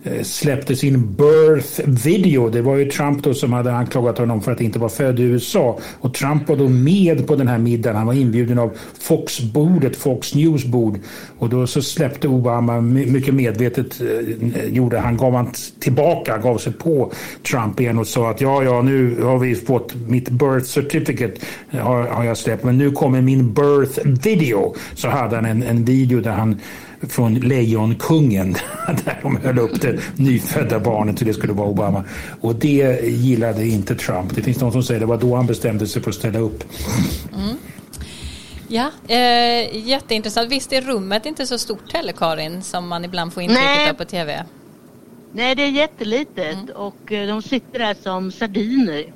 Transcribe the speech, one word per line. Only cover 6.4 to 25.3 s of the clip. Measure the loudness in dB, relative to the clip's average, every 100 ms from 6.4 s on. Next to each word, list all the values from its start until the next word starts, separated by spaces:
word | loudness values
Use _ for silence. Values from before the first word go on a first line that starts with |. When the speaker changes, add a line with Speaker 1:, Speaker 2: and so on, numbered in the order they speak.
| 0
Speaker 1:
var | 2
då | 4
med | 4 4 4 4 4 2
på | 2
den | 2
här | 2
middagen. | 2 2 0 0
Han | 2
var |
inbjuden | 2 2 2 2 2
av | 0 -4 -18 -14
Fox-bordet, | 0 0 0 -6 -2 2 4 4 2 0
Fox | -2 -2 -2 2
News-bord. | 4 2 0 0 0 -2 -10 -18 -18 -6
Och | -2
då | 0 0
så | -2
släppte | -2 -2 -2 -2 0
Obama | 2 2 0 0 2
my-, | 2 2 2
mycket | 2 2
medvetet, | 2 2 0 0 0 -6 -4
eh, | -4 -2 -4 -4 -4 -2 -2
gjorde, | 0 2 0
han | 0 2
gav | 2
han | 2 0
t-, | -6 -14 -6
tillbaka, | 0 2 2 2 -2 -2
gav | 0 0
sig | -2
på | -4 0 0 0 -4 -14 -10 -4
Trump | 0 0 0
igen | 0 0
och | 0
sa | 0 0
att | 0
"ja, | 2 2
ja, | 4 4
nu | 4 4 2 2
har | 2 2
vi | 2 -2
fått | 0 0 0 -10
mitt | 0 0 0
birth | 2 2 2 0
certificate, | -2 0 -2 -2 -2 -4 -6 -14 -14 -10
har, | -4 0 0 0
har | -2
jag | -2 -2
släppt, | -2 -2
men | 2 4
nu | 4
kommer | 2 2 4
min | 4 4 2
birth | 2 4 4 2 0
video." | 0 2 2 2 2 2 0 -4 -14 -8
Så | -4
hade | -2 0